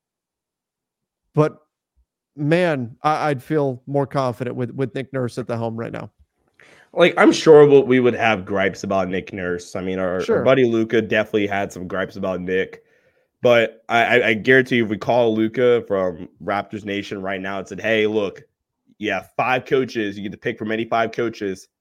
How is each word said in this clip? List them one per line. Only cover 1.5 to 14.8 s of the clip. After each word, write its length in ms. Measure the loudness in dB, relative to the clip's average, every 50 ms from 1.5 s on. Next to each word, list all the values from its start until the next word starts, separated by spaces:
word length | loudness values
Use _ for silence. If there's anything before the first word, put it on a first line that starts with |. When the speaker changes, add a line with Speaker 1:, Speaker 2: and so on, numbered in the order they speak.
| 0 _ _ _ _ _ _ _ _ _ _ _ _ _ _ _ -10
Speaker 1:
man, 600 | -4 0 0 2 2 2 0 0 -2 -4 -8 -8 _ -2
I, 260 | -2 0 0 0 -2
I'd 140 | -4 -4 -4
feel 400 | -4 -2 0 0 -2 -4 -8 -8
more 200 | -4 -4 -4 -4
confident 480 | -2 -2 -2 -2 -2 -4 -6 -8 -8 -6
with, 160 | -6 -8 -6
with 240 | -4 -6 -6 -6 -6
Nick 160 | -10 -10 -8 -6
Nurse 240 | -6 -6 -6 -6
at 100 | -8 -8
the 100 | -8 -6
helm 180 | -6 -6 -6 -6
right 160 | -8 -10 -10
now. 200 | -10 -12 -14 -14 _ _ _ _ _ _ _ _ _ _ -20 _ -20 _ _ _ 2
Speaker 2:
Like, 200 | 4 4 4 4
I'm 140 | 4 4 4
sure 360 | 4 4 8 8 10 10 10
we'll, 160 | 10 8 6 6
we 160 | 6 2 4
would 160 | 4 2 2
have 300 | 2 0 0 0 0 -2
gripes 380 | -4 -2 -2 -2 -2 -2 -6 -6
about 260 | -4 -2 -2 -2 -2
Nick 220 | -4 -6 -8 -8
Nurse. 440 | -12 -8 -6 -6 -6 -8 -8 -10 -10
I 60 | -8
mean, 180 | -6 -6 -4 -4
our, 220 | -4 -4 -4 -4
Speaker 1:
Sure. 180 | -2 -2 0 2
Speaker 2:
our 40 | 4
buddy 220 | 4 4 4 4
Luka 360 | 2 2 0 0 0 0 0
definitely 440 | 0 0 0 -2 0 0 -2 -2 -2
had 240 | 0 -2 -4 -4 -6
some 160 | -8 -12 -10
gripes 280 | -8 -6 -6 -6 -6 -8
about 260 | -8 -6 -6 -6 -6
Nick. 420 | -4 -2 -2 -2 -2 -4 -8 -20 _ _ _ _ _ _ _ _ _ _ _ 0
But 420 | 2 4 4 4 2 0 -4 -10 _ -2
I, 140 | 0 0 2
I, 240 | 4 2 2 2 2
I 40 | 0
guarantee 440 | 0 2 4 4 4 4 2 0
you, 60 | -2